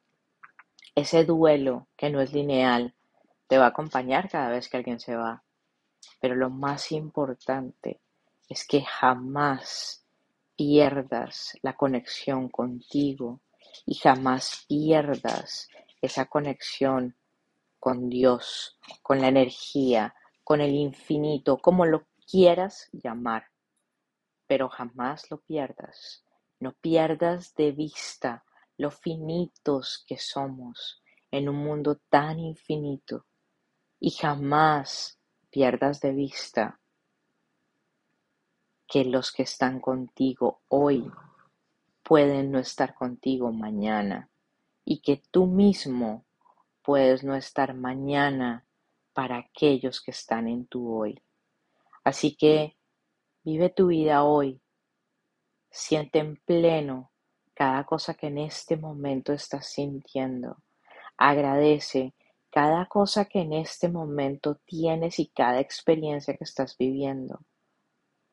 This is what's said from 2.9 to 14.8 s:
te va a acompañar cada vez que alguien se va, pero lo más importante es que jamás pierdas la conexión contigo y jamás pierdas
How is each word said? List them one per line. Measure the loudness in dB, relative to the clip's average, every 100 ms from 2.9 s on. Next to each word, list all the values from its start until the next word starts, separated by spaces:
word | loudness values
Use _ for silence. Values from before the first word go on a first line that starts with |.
| -10 _ _ _ _ _
te | 6
va | 6
a |
acompañar | 4 -4 -4 0 -2 0
cada | -4 -2
vez | -4 -4
que | -8
alguien | -6 -8
se | -6 -6
va, | -6 -8 _ _ _ _ _ _ -20 _
pero | -2 0
lo | -2
más | -2 -4 -4 -4
importante | -6 -6 -4 -4 -4 -4 -4 -6 -10 -10 -10 _ _ _ _ _
es | -14 0
que | 0
jamás | 0 2 2 2 -2 -2 0 -2 -6 -12 -12 -14 _ _ _ _ _ -6
pierdas | 4 6 6 2 -4 -6 -6 -10 -14 -8
la | -8 -2
conexión | 0 0 -4 -10 -6 -4 -6
contigo | -6 -6 -8 -6 -2 -2 -4 -8 -10 _ _ _ -14 -8
y | 2
jamás | 4 4 2 0 -2 -10 -4
pierdas | -2